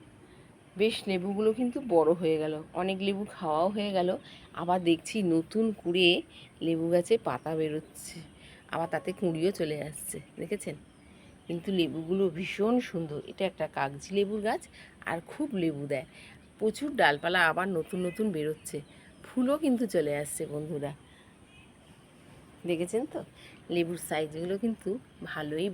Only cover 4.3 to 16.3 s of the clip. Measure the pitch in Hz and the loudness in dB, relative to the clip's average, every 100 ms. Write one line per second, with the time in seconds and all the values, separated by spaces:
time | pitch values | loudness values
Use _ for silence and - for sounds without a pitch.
4.3 | - - - 170 185 170 160 - 220 180 | -20 -14 -6 0 2 4 2 0 0 2
5.3 | 165 160 214 226 202 175 175 175 185 - | 2 2 0 0 0 0 6 6 6 0
6.3 | - - - 160 165 165 175 175 226 160 | -14 -20 -6 -2 0 4 2 4 2 2
7.3 | 123 156 160 156 151 - - - 170 - | -4 -2 -2 -2 -4 -8 -14 -14 -14 -16
8.3 | - - - - 156 165 156 185 185 180 | -20 -20 -20 -6 -4 -2 -2 -4 -2 0
9.3 | 160 175 202 160 151 143 151 - 139 - | 2 0 0 -2 -4 -6 -10 -10 -12 -14
10.3 | - 165 202 - 147 - - - - - | -12 -6 -6 -6 -10 -14 -20 -20 -20 -20
11.3 | - - 170 185 190 156 156 160 190 196 | -16 -8 -6 0 2 2 0 -2 2 2
12.3 | 160 175 - 214 247 247 180 160 147 - | 0 -6 0 2 2 0 -4 -6 -6 -8
13.3 | - 190 - 156 - 139 143 - 196 196 | -4 -4 -2 -4 -2 -4 -4 -4 0 0
14.3 | 214 208 294 - - - - - 165 - | 0 -2 -2 -6 -20 -20 -12 -6 -6 -6
15.3 | - 294 196 165 143 143 139 - - - | -6 -4 0 0 -2 -4 -4 -6 -16 -20